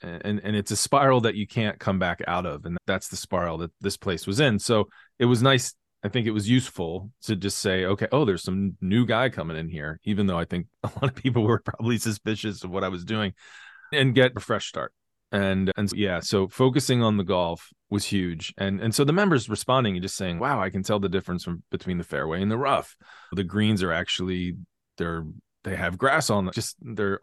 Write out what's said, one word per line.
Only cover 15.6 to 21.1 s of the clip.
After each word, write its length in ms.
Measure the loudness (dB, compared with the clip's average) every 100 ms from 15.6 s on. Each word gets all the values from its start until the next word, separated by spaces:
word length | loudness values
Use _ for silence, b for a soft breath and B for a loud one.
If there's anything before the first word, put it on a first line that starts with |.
| 0 0
and 140 | -2
so, 60 | 0
yeah, 240 | 0 -2
so 260 | 0 2 2
focusing 560 | 2 2 4 2 2
on 140 | 4 2
the 80 |
golf 480 | 0 0 0 -4 -12 _ _
was 140 | -2
huge. 500 | 0 0 0 -4 -10 -4
And, 220 | -4 0
and 140 | 0
so 100 | 2
the 80 | 2
members 360 | 4 4 2 2
responding 480 | -4 2 2 2 0
and 60 |
just 140 | -4 -4
saying, 220 | -4 -2
"Wow, 240 | -2 0
I 80 | -2
can 140 | -2
tell 160 | 0 0
the 80 |
difference 340 | 2